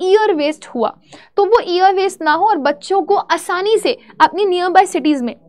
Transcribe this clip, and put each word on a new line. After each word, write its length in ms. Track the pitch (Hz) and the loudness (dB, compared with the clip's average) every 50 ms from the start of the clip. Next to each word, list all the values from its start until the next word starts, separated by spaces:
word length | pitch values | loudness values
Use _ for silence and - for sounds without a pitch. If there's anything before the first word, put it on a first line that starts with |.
ईयर 320 | 359 370 392 427 427 415 359 | -2 2 2 2 2 2 0
वेस्ट 340 | 294 285 302 311 - - | 0 -2 -4 -4 -6 -14
हुआ। 220 | - - 240 220 - - _ _ _ - - - _ - | -12 -6 -4 -4 -4 -6 _ _ _ -20 -20 -20 _ -2
तो 80 | 403 403 | 0 2
वो 140 | 370 453 440 - | 4 2 2 2
ईयर 280 | 359 349 359 381 392 381 | 0 0 2 2 2 2
वेस्ट 280 | 381 381 381 381 - | 2 -2 -2 -4 -4
ना 120 | 320 302 302 | -2 0 0
हो 140 | 330 392 | 2 2
और 100 | 453 415 | 0 0
बच्चों 440 | 294 254 277 - - - - 381 392 | 0 0 -2 -4 -4 -4 -2 -2 -2
को 140 | - - 403 | 0 0 -2
आसानी 600 | - - - 330 - - - 349 359 381 427 453 | -2 0 -2 -4 -4 -4 -6 -6 -4 0 0 0
से 200 | - - 277 - - _ - - - | 0 0 -2 -4 -4 _ -16 0 0
अपनी 240 | 311 311 302 370 415 | 0 0 2 -2 -2
नियर 240 | 381 359 359 349 370 | -2 0 -2 -2 2
बाय 160 | 339 381 392 | 2 2 2
सिटीज 360 | 370 - 320 254 302 294 262 | 2 -2 -4 -2 0 -2 -2
में 140 | 240 226 - _ _ | -4 -8 -8 _ _